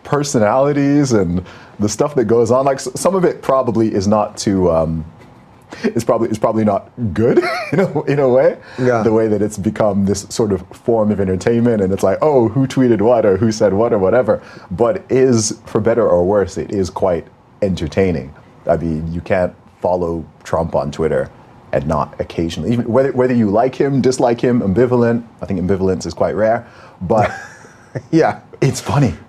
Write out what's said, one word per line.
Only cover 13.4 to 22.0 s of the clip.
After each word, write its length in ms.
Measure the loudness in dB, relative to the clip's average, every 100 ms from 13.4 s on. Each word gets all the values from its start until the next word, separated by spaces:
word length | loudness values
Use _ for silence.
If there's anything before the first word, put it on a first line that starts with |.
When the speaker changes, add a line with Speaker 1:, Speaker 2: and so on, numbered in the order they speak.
| 2
Speaker 1:
said 200 | 2 2
what 200 | 2 2
or 40 | 2
whatever." 460 | 2 2 2 0 -4 -20 -10
But 340 | -2 0 -2 -2
is, 500 | 2 4 2 0 -8 -6
for 140 | -2
better 280 | 0 2 2
or 180 | 2 2
worse, 320 | 0 0 -4
it 140 | -6
is 180 | -4 -4
quite 360 | -2 -2 -2 -6 -18 _ -6
entertaining. 720 | -4 -4 -4 0 0 -2 -8 -16 -20 -10 -4
I 80 | -2
mean, 340 | -2 -6 -6
you 80 | -8
can't 340 | -4 -2 -2 -6 -20 _
follow 460 | -2 -2 -2 -6 -10 -18
Trump 320 | -6 -4 -2 -2
on 160 | -4
Twitter 400 | -4 -2 -2 -4 -10 -20 -20 -6
and 160 | -4 -2
not 320 | -4